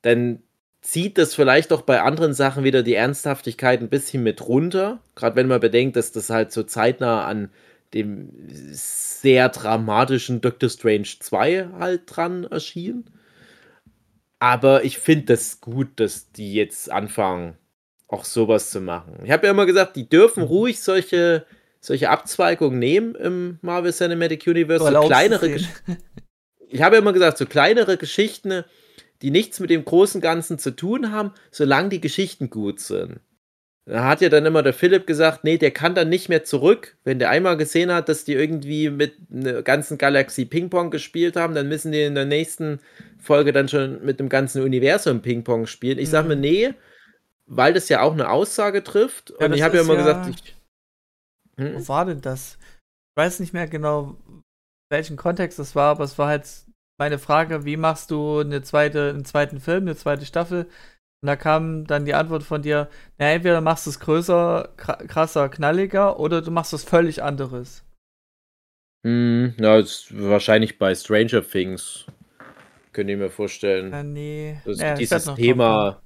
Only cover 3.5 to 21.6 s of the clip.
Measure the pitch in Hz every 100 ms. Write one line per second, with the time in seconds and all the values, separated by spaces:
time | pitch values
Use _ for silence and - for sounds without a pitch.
3.5 | 110 131 123 117 139 - 135 113 107 -
4.5 | 127 165 190 196 247 _ - 117 113 127
5.5 | 127 113 117 131 123 110 110 - 113 110
6.5 | - 107 117 113 127 123 113 71 107 98
7.5 | _ _ _ _ 107 104 101 98 - -
8.5 | 73 69 71 - - - - 135 127 127
9.5 | - 107 113 110 107 127 131 - 120 127
10.5 | - 123 - 113 107 101 - - 98 127
11.5 | 185 180 185 180 180 - - 170 180 175
12.5 | - - 170 180 240 - _ _ _ _
13.5 | _ _ _ _ _ _ _ _ _ 123
14.5 | 123 135 135 135 - - 156 - 120 -
15.5 | - - 123 135 - 107 - - - 104
16.5 | 104 104 - - 85 104 - 98 90 85
17.5 | 82 _ _ _ _ _ 104 - 120 110
18.5 | 110 - 101 92 87 85 - 107 160 202
19.5 | 196 190 185 185 - 113 160 226 214 151
20.5 | 175 240 226 - 190 180 175 170 160 160
21.5 | _